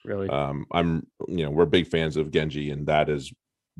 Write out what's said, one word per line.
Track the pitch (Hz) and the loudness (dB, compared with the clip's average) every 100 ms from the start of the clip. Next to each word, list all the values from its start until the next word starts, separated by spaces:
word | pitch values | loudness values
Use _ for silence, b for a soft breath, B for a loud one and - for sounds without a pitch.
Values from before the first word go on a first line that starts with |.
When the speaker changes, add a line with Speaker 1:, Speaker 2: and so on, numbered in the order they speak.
| - | -10
Speaker 1:
Really? | 101 98 | -6 -2
Speaker 2:
um, | 71 69 71 - | -2 -2 -4 -2
I'm, | 87 85 82 - - - | 0 2 0 -4 -12 -6
you | 87 | -4
know, | 73 | 0
we're | 76 82 | 4 4
big | 90 82 | 4 2
fans | 80 80 78 | 0 0 -2
of | 76 | 0
Genji, | 80 78 73 73 | 0 0 -4 -6
and | 73 73 | -2 2
that | 76 76 | 4 2
is, | 73 65 - _ _ _ | -2 -6 -18 _ _ _